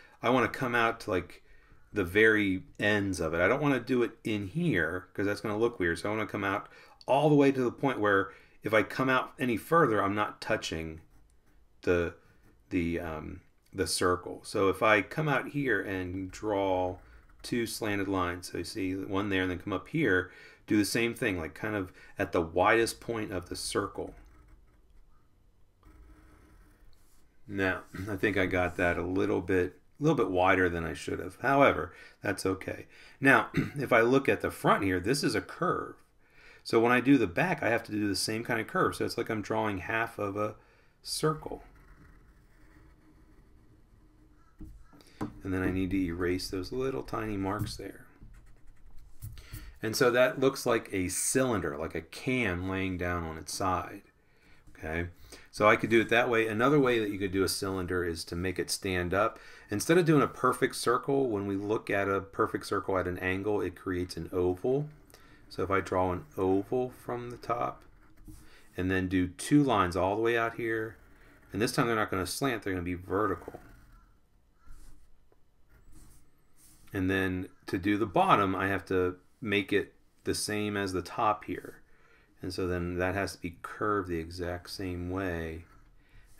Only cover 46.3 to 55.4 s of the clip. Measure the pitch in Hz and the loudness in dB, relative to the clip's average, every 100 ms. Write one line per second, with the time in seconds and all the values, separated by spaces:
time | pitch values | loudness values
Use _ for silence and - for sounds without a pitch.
46.3 | 92 - 95 90 123 131 135 - 113 110 | -2 -4 -8 -6 -4 -4 -4 -6 -6 -4
47.3 | 101 98 104 107 - 98 - - - - | -2 -2 -2 -4 -8 -12 -16 -20 -20 -20
48.3 | - - - - - - - - - - | -20 -20 -20 -20 -20 -16 -16 -14 -14 -14
49.3 | - - - - - 110 110 123 120 127 | -16 -16 -16 -16 -8 -2 2 4 4 2
50.3 | 135 135 135 127 113 - 98 90 - - | 4 0 2 0 0 0 -4 -2 -2 0
51.3 | 127 131 107 80 71 80 82 - - - | 2 2 0 -2 -4 -6 -8 -10 -8 -4
52.3 | 127 110 87 92 95 95 90 87 87 82 | -2 0 -2 -2 -2 -4 -4 -2 -4 -4
53.3 | 80 78 - 98 90 80 80 - _ _ | -8 -10 -4 -2 -2 -4 -12 -20 _ _
54.3 | _ - - - - 78 82 87 - - | _ -20 -20 -20 -12 -6 -4 -6 -8 -20
55.3 | - | -20